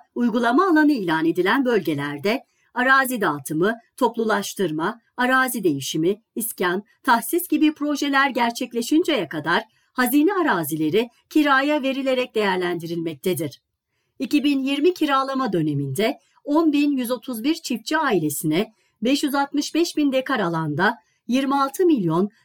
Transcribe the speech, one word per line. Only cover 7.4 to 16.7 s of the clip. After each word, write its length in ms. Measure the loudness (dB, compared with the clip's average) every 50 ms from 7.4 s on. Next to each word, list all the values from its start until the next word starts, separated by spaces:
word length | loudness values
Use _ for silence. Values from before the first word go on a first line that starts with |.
| -2
gibi 260 | -2 0 2 2 2 2
projeler 560 | -2 -4 -4 -4 -4 -2 0 2 2 2 0
gerçekleşinceye 1000 | 0 -2 -2 -2 -2 -4 -8 -6 -4 -6 -2 2 2 2 2 2 0 -2 -2
kadar 360 | -4 -6 -6 -2 0 0 0 -2 -4 _ _ _ _ _
hazine 400 | 0 0 2 4 4 4 4 2
arazileri 760 | 2 2 2 0 0 -2 -2 -2 -2 0 0 0 0 0 -2 _ _ _ -2
kiraya 520 | 0 2 4 4 4 2 2 2 0 0
verilerek 540 | 0 -2 -2 -2 -2 0 0 0 -2 -2 -2
değerlendirilmektedir. 1300 | 0 0 0 0 0 -2 -2 -4 -4 -6 -6 -6 -6 -6 -6 -8 -4 -2 -2 -2 -2 -4 -6 -8 -14 _ _ _ _ _ _ _ _ _ _ _ -10
İki 240 | -4 -2 0 0 2
bin 160 | 2 0 0
yirmi 340 | 0 -2 0 2 2 0 2
kiralama 600 | 0 0 0 0 0 0 -2 -2 -4 -2 -2 0
döneminde 680 | 0 0 0 -2 -2 -4 -4 -2 -2 -2 -2 -2 -6 _ _ _ _ -6
on 300 | 0 0 2 2 4